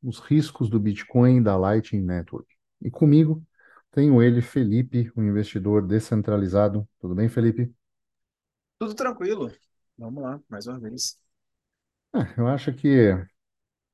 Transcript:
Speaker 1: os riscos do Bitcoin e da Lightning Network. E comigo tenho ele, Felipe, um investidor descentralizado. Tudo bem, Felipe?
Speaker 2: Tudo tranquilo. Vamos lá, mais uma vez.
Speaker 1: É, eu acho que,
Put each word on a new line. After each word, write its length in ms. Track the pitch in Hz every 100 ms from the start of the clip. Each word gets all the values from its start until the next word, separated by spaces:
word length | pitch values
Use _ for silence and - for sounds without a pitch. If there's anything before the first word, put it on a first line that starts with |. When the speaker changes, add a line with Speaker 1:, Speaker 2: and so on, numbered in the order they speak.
Speaker 1:
os 160 | 127 -
riscos 540 | - 151 156 - 113
do 80 | 110
Bitcoin 580 | 104 98 - 123 123 127
e 60 |
da 120 | 107 95
Lightning 460 | 95 110 - 104
Network. 460 | 90 90 85 - - _ _ _
E 80 | -
comigo 560 | - 151 147 160 160 - _ _ _ _
tenho 320 | - 147 123
ele, 180 | 120 120
Felipe, 720 | - 139 110 113 127 120 117 113
um 80 |
investidor 640 | 104 101 104 104 101 104 92
descentralizado. 1040 | 107 - 107 107 104 95 98 104 107 107 _
Tudo 140 | 90
bem, 160 | 92 113
Felipe? 420 | 120 113 110 120 - _ _ _ _ _ _ _ _ _ -
Speaker 2:
Tudo 160 | 220 -
tranquilo. 560 | 247 226 185 208 117 - _ _ _ -
Vamos 280 | 113 139
lá, 180 | 131 147 -
mais 160 | 104 113
uma 140 | 127
vez. 360 | 110 127 - - _ _ _ _ _ _ _ _ _ 247
Speaker 1:
É, 240 | - -
eu 80 | 117
acho 260 | 139 147
que, 420 | 131 143 135 107 92 92 _ _ _ _ _ _